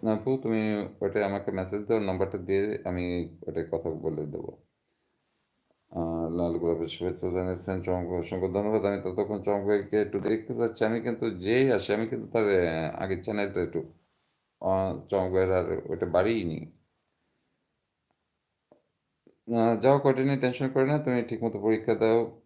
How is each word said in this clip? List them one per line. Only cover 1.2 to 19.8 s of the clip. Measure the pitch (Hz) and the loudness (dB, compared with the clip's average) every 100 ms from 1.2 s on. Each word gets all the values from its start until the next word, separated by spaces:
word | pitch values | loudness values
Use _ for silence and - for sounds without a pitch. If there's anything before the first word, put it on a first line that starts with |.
| 98 | 0
আমাকে | 98 98 | -2 -2
মেসেজ | 98 92 104 104 | -4 -2 -4 0
দাও, | 113 | 0
নাম্বারটা | 101 92 95 98 | 2 0 -2 -2
দিয়ে | 90 98 104 107 - | 0 0 2 -2 -4
আমি | 90 87 87 82 - - | -4 -2 -2 -4 -8 -8
ওইটাই | 82 82 | -6 -4
কথা | 82 85 | -4 -4
বলে | 80 80 76 76 | -4 -4 -4 -6
দেবো। | 78 - - _ _ _ _ _ _ _ _ _ _ _ _ _ | -8 -10 -14 _ _ _ _ _ _ _ _ _ _ _ _ _
আহ, | 87 82 82 82 | -6 -4 -2 -2
লাল | 85 85 85 | 0 0 0
গোলাপের | 85 82 82 | 0 0 -2
শুভেচ্ছা | - 90 90 95 | -2 -4 -2 -2
জানিয়েছেন | 90 92 90 - 95 | -2 -2 -2 -2 -2
চমক | 92 90 87 | -2 -2 -2
ভাই, | 90 | -4
অসংখ্য | 85 92 92 | -4 -2 0
ধন্যবাদ। | 95 104 107 98 | 0 0 2 2
আমি | 98 | -2
ততক্ষণ | 90 92 104 104 | -4 -2 -2 -2
চমক | 104 101 98 | 0 0 2
ভাইকে | 104 98 107 | 0 2 0
একটু | 101 98 | 0 -2
দেখতে | 95 110 - 117 | -2 -2 -2 -2
চাচ্ছি, | 117 113 110 | -2 0 0
আমি | 113 | 0
কিন্তু | 113 113 117 | -2 -2 -4
যেই | 92 92 120 135 | -4 2 4 4
আসি, | 110 95 | 4 2
আমি | 107 113 | 0 0
কিন্তু | 117 110 | -4 -2
তার, | 117 | 2
আহ, | 104 95 87 80 80 - | 4 4 4 0 -2 -4
আগের | 95 92 | -4 -4
চ্যানেলটা | 104 104 98 98 | -2 -2 -2 -2
একটু, | 85 82 - - _ _ _ _ _ _ | -2 -2 -6 -16 _ _ _ _ _ _
আহ, | 92 95 95 78 - | 0 2 0 -4 -2
চমক | 101 92 | 0 2
ভাইয়ের | 92 95 | 2 4
আর | 92 85 85 - | 2 2 -2 -4
ওইটা | 85 87 | -4 2
বাড়িই | 85 101 113 | 2 4 2
নি। | 87 78 80 - _ _ _ _ _ _ _ _ _ _ _ _ _ _ _ _ _ _ _ _ _ _ _ _ _ _ - 117 | -2 -4 -8 -18 _ _ _ _ _ _ _ _ _ _ _ _ _ _ _ _ _ _ _ _ _ _ _ _ _ _ -2 2
আহ, | 117 | 4
যাও, | 110 | 4